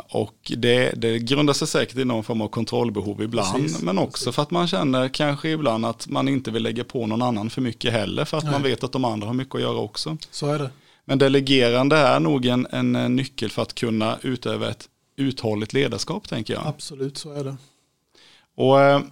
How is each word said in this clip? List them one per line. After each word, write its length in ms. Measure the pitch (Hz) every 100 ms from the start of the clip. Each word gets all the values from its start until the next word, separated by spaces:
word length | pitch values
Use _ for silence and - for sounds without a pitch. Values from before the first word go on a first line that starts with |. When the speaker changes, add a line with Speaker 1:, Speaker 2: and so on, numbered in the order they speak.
| -
Speaker 1:
och 440 | 113 107 - - 120
det, 340 | 120 123 131 117
det 220 | 113 117
grundar 360 | 117 143 147
sig 140 | 139 151
säkert 280 | 147 117 123
i 60 |
någon 200 | 127 113
form 160 | 107 113
av 80 | 107
kontrollbehov 760 | 120 110 120 120 101 101 101
ibland, 400 | 110 113 98 123
Speaker 2:
Precis, 200 | 156 160
Speaker 1:
men 160 | 170 190
också 260 | - -
Speaker 2:
precis. 100 | 127
Speaker 1:
för 80 | 135
att 80 | 147
man 160 | 170 175
känner 400 | 185 147 131 131
kanske 400 | - 147 143 160
ibland 360 | 156 139 113 113
att 220 | 117 -
man 200 | 131 135
inte 220 | 135 117
vill 120 | 113
lägga 220 | 113 113
på 220 | 120 127 110
någon 160 | 113
annan 280 | 123 107 110
för 100 | -
mycket 320 | 127 - 120
heller, 320 | 113 98 113
för 140 | 151 156
att 60 |
man 180 | 147 143
Speaker 2:
Nej. 80 | 135
Speaker 1:
vet 140 | 117
att 80 | 127
de 120 | 131
andra 220 | 123 107 104
har 80 |
mycket 200 | 127 135
att 60 | -
göra 160 | 123 117
också. 380 | 107 - 156 160 -
Speaker 2:
Så 160 | - 147
är 120 | 147
det. 120 | 131 - _ _
Speaker 1:
Men 140 | - 135
delegerande 800 | 135 139 139 135 120 123 139 156
är 240 | 131 135
nog 260 | 160 139 123
en, 200 | 123 127
en, 260 | 127 123 123
en 200 | 123 127
nyckel 340 | 131 - 107
för 120 | -
att 120 | 110
kunna 440 | - 117 110 110 127
utöva 480 | 139 123 113 107 113
ett 180 | 110 - _ _ -
uthålligt 560 | 139 120 113 107 110
ledarskap, 560 | 131 135 110 - 190 -
tänker 260 | 123 107
jag. 120 | 107 156
Speaker 2:
Absolut, 520 | - - 135 135 139
så 140 | 156
är 120 | 143
det. 120 | 135 135 _ _ _ _ _ _ - - _ -
Speaker 1:
Och, 240 | 127 135
eh, 220 | 139 143 143